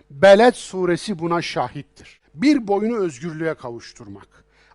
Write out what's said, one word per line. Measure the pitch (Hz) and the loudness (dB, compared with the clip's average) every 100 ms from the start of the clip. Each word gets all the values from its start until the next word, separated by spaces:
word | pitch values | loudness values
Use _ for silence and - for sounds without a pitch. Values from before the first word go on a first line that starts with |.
| _ | _
Beled | 139 190 196 240 | 2 6 8 6
suresi | - - 190 180 170 - 180 | 2 -4 -4 -2 -2 -4 -8
buna | 170 170 | -4 -4
şahittir. | 165 165 127 143 - _ - _ _ | -4 -6 -8 -8 -18 _ -20 _ _
Bir | 147 254 285 202 | -2 0 0 0
boyunu | 202 220 233 | -2 -2 -4
özgürlüğe | 180 123 170 156 160 | -6 -6 -12 -8 -8
kavuşturmak, | 151 127 117 - - 107 98 - _ _ _ _ | -8 -12 -14 -18 -20 -20 -20 -20 _ _ _ _